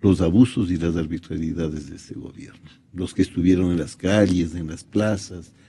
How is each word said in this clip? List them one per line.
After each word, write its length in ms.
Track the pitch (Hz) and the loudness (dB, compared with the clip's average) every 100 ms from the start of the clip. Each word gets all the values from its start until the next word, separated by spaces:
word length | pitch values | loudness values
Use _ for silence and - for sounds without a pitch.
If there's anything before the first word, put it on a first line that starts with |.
los 220 | 101 87 | 2 4
abusos 480 | 85 101 127 - 90 | 4 6 4 2 -2
y 80 | 85 | 0
las 180 | 85 82 | -2 -2
arbitrariedades 920 | 78 80 - 80 80 80 80 76 69 | -4 -8 -8 -6 -6 -4 -6 -6 -12
de 60 | - | -16
este 180 | - | -16
gobierno. 560 | - - - - - - _ _ | -16 -16 -18 -20 -20 -20 _ _
Los 180 | 87 87 | -10 -6
que 100 | - | 0
estuvieron 480 | 92 - 90 90 90 | 0 2 2 4 2
en 60 | 87 | 0
las 160 | 69 | -4
calles, 600 | - 92 104 98 90 82 | -6 0 4 4 2 0
en 140 | 85 80 | -6 -10
las 160 | 80 | -12
plazas, 680 | - 104 107 98 - 87 82 _ | -4 -2 0 -2 -6 -14 -16 _